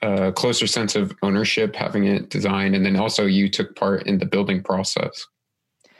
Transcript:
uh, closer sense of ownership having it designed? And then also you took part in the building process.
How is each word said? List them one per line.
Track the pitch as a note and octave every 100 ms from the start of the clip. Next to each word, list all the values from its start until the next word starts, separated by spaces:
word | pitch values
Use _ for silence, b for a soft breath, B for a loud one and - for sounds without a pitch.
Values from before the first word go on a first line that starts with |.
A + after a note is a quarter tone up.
uh, | A2 G2 F#2+
closer | F#2+ - - G2+
sense | A#2+ G#2+ G#2+
of | G2 -
ownership | G2 G2 G#2+ - G#2 -
having | - G#2 G2+
it | G2+ -
designed? | G2 G2 G2 G2 G2
And | G2
then | G2
also | A2 - G2+
you | F#2+ G2
took | - G2+ -
part | G2 G2 G#2
in | F#2+
the | F#2+
building | G2 G2+ F#2+
process. | - F#2+ F#2+ - - - - _ _ _ _ _ b